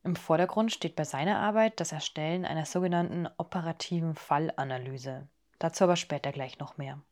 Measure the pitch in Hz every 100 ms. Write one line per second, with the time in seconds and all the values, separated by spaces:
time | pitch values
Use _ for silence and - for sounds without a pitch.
0 | 180 170 - 160 180 214 226 - 165 -
1 | 151 135 165 208 208 214 220 220 170 156
2 | - - 156 180 180 160 151 180 180 175
3 | 175 175 170 - 170 185 165 165 - 175
4 | 165 151 - 147 160 - 135 127 127 135
5 | 135 131 135 _ _ _ 165 - 185 175
6 | - 143 139 143 131 - 143 - 135 143
7 | _